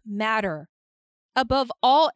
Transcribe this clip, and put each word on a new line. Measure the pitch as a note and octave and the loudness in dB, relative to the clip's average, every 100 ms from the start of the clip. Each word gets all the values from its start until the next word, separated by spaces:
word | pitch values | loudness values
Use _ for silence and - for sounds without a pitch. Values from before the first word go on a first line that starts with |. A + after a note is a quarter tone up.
matter. | A3 G3+ G#3+ A3 G3+ D#3 D#3 _ _ _ _ _ _ | -12 -6 -2 -2 -2 -6 -12 _ _ _ _ _ _
Above | - C4 C4 B3 - | -4 0 0 -2 -2
all | B3 C#4 D#4+ | 2 4 4